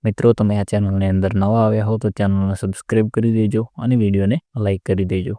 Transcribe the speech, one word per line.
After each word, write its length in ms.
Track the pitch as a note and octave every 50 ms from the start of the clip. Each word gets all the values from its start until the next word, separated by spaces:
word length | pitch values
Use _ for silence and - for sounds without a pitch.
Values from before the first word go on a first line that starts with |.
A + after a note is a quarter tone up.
| -
મિત્રો, 280 | A2+ G2+ - - A#2+
તમે 260 | A#2 - A2 G#2 G#2 G#2
આ 40 |
ચેનલની 460 | G2+ - - G#2 G#2 G2 G2 F#2+ G2 F#2+
અંદર 260 | F#2+ F#2+ F#2+ F#2+ -
નવા 320 | G2 G2 G2+ A2+ A#2 A2
આવ્યા 180 | G#2+ G#2+ G#2+ G#2
હો 140 | G#2+ A2 A2
તો 120 | - G#2+
ચેનલને 440 | - - G#2 G2 G2 G2 F#2+ G2 G2+
સબસ્ક્રાઇબ 540 | - - G2+ F#2 - - - G#2+ A2 A2 A2
કરી 240 | - A2+ A2 A#2
દેજો 300 | A2+ A2+ A2 G#2 G#2 A2 A#2 - _ -
અને 180 | A#2+ A#2+ B2+
વીડિયોને 420 | A#2+ A2 G2+ G2 G2 G2 G2 B2 D#3+ _ _ _
લાઈક 260 | A#2 G#2+ G2 G2 F#2
કરી 220 | _ - G2 F#2+ F#2+
દેજો. 300 | F#2 F#2 F#2 F2+ F#2+ G2+